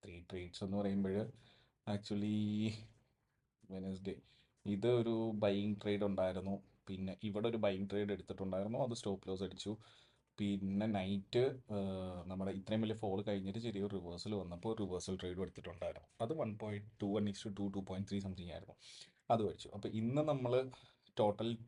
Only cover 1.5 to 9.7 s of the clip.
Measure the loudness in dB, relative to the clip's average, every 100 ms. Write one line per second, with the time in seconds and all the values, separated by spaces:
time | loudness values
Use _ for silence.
1.5 | -20 _ _ -4 -4 0 0 2 4 2
2.5 | 2 0 -2 -10 -20 _ _ _ _ _
3.5 | _ -10 -6 -4 -4 -6 -8 -12 -20 _
4.5 | _ -2 0 4 4 4 2 2 4 4
5.5 | 4 2 0 2 2 2 2 2 2 -2
6.5 | -4 -6 _ -10 -4 -4 -4 -4 0 0
7.5 | 2 2 2 0 0 0 -2 -4 -4 -2
8.5 | 0 0 0 0 -2 -2 -4 -2 -2 -4
9.5 | -4 -6